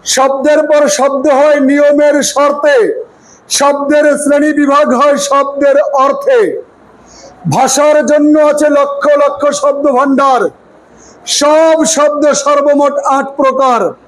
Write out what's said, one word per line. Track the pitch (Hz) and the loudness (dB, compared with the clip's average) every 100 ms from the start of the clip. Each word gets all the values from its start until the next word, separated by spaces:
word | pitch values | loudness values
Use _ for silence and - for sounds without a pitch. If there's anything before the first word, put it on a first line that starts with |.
| - | -4
শব্দের | 254 269 269 277 302 | -2 -2 0 0 0
পর | 302 294 285 | 2 0 0
শব্দ | 220 269 277 294 | 0 -2 -2 0
হয় | 269 302 294 | 2 2 2
নিয়মের | 269 285 294 294 294 285 | 0 2 2 2 2 0
শর্তে, | 254 262 285 277 294 269 196 - - _ - - _ | -2 -2 -2 0 0 0 0 -4 -12 _ -20 -20 _
শব্দের | - 285 277 277 302 302 285 | -2 -2 -2 -2 0 0 0
শ্রেণী | 277 285 302 | 0 0 0
বিভাগ | 294 285 277 277 | 0 0 0 0
হয় | 240 285 277 | 2 0 0
শব্দের | - 277 269 277 285 269 | -2 -2 -2 -2 0 2
অর্থে। | 285 285 277 285 - 494 392 - - _ - - - - - - 170 | 0 0 0 -2 0 0 0 -4 -14 _ -20 -20 -20 -20 -20 -12 -6
ভাষার | - - - 302 302 311 | -2 0 0 2 2 2
জন্য | 294 294 302 | 2 2 4
আছে | 302 294 302 | 2 2 2
লক্ষ | 285 277 - 285 | 2 0 -2 0
লক্ষ | 285 285 277 285 | 2 0 0 -4
শব্দ | - 277 277 285 | -2 -4 -2 -2
ভাণ্ডার, | 247 277 269 277 247 175 - _ - _ - - - - | 0 0 0 0 0 -2 -8 _ -20 _ -20 -20 -20 -8
সব | - 285 311 320 320 294 | -2 2 2 2 2 0
শব্দ | - 294 294 302 | 0 0 0 0
সর্বমোট | - 294 285 285 285 285 285 277 | 0 0 0 2 2 0 -2 -2
আট | 269 269 | -2 -4
প্রকার। | - 269 262 269 233 175 - | -2 -2 0 0 0 -2 -6